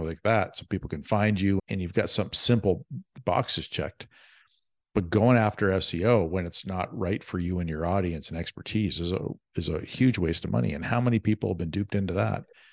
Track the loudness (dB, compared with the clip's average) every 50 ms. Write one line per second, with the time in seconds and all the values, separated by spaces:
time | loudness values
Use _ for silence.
0 | -2 -4 -4 -2 0 2 2 2 2 0 -4 -10 -8 -4 -6 -4 -4 -4 -8 -8
1 | -4 0 2 2 4 4 2 2 2 2 2 2 0 -2 -6 -4 -4 -2 0 0
2 | 2 2 2 0 0 0 0 2 4 4 4 4 4 2 0 0 -2 -10 -12 -12
3 | -14 _ _ -8 -2 0 0 2 2 0 -2 -4 -4 -6 -6 -6 -6 -6 -6 -12
4 | -20 -20 _ -20 -20 -20 _ _ _ _ _ _ _ _ _ _ _ _ -2 -2
5 | 0 2 2 4 6 6 6 6 4 2 2 2 2 2 2 2 2 0 0 0
6 | 2 4 4 4 4 2 0 -2 -2 -2 -6 -6 -6 -6 -4 -4 -4 -6 -4 -4
7 | -2 -2 -2 -2 -4 -6 -4 -4 -2 -2 -2 -2 -2 -2 -2 -2 -2 0 0 0
8 | 0 0 -2 -4 -6 -6 -6 -6 -6 -6 -8 -12 -10 -4 -2 0 0 0 0 -2
9 | -2 -2 -2 -2 -4 -6 -8 -10 _ _ -6 -6 -4 -2 -2 -4 -6 -6 -2 2
10 | 4 4 4 2 0 0 0 -2 -2 -2 0 0 0 0 -2 -4 -4 -2 0 2
11 | 2 2 2 2 2 2 0 0 0 -2 -2 -2 -4 -4 -2 -2 -4 -2 -2 -2
12 | -2 0 0 0 0 0 -2 -4 -6 _ -20 _ -20 -14